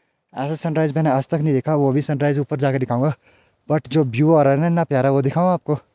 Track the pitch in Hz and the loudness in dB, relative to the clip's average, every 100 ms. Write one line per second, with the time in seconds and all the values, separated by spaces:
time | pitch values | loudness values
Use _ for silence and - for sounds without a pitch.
0 | _ _ _ - 143 160 165 151 156 143 | _ _ _ -8 -6 -4 -2 0 0 0
1 | 156 131 - 160 156 131 151 147 139 135 | 0 0 0 -2 0 0 0 0 2 0
2 | - 139 147 143 139 139 139 127 127 120 | -2 -2 0 -2 -4 -2 -2 -2 -2 0
3 | 151 - _ _ _ _ - 156 - 156 | -2 -4 _ _ _ _ -4 -4 0 0
4 | 135 113 151 160 139 139 170 170 165 135 | 0 2 4 4 4 2 0 0 0 0
5 | 135 135 135 160 180 175 - 147 - | 2 0 0 0 0 -2 -4 -6 -6